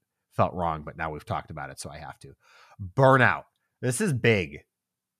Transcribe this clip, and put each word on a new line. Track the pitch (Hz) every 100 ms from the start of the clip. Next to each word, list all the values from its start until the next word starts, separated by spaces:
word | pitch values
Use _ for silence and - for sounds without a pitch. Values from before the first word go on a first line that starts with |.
| _ _ _
felt | - 92
wrong, | 90 85 78
but | 76 71
now | 80
we've | 76
talked | - 78 -
about | 76 69
it, | 67
so | 78
I | 73
have | 71 -
to. | 69 - _ _ _ -
Burnout. | 95 - 135 135 113 73 - _ _ _
This | 123 123
is | 214
big | 123 120 104 80 - _ _ _ _ _ _